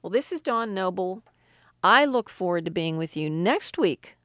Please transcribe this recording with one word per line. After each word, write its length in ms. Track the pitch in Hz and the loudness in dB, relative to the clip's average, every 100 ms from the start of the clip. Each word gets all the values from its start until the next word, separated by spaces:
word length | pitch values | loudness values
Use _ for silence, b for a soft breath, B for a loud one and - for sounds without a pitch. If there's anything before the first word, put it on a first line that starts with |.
Well, 80 | 170 | 0
this 220 | 214 294 | -2 -2
is 100 | 339 | -6
Dawn 320 | 302 233 226 | -2 -2 -2
Noble. 500 | 190 185 185 185 190 _ b b b b b | -2 -2 -2 -4 -6 _ b b b b b
I 220 | 180 240 285 | 6 6 6
look 240 | 254 214 | 2 -4
forward 340 | - 185 175 165 | -4 -2 -2 -2
to 60 | |
being 260 | 165 165 160 | -4 -2 -2
with 200 | 160 156 | -4 -4
you 120 | 156 | -4
next 480 | 156 180 330 - - | 0 0 0 -2 0
week. 380 | 214 135 - _ | 0 0 -10 _